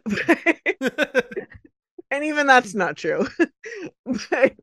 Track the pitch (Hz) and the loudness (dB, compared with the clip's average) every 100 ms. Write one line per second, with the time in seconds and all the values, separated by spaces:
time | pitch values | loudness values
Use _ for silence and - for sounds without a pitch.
0 | 220 196 - - 339 - - - 254 - | -6 -2 0 2 2 -2 -2 -2 -4 -2
1 | - 254 - - - - _ _ _ - | -2 0 -2 -6 -12 -18 _ _ _ -18
2 | - 277 302 294 277 254 214 202 160 151 | -8 -4 -2 0 6 6 4 -2 -2 -2
3 | 160 151 262 - 320 _ 453 427 349 _ | -4 -2 -2 0 -2 _ -16 -14 -14 _
4 | - - - 285 - - | -8 -6 -2 2 2 0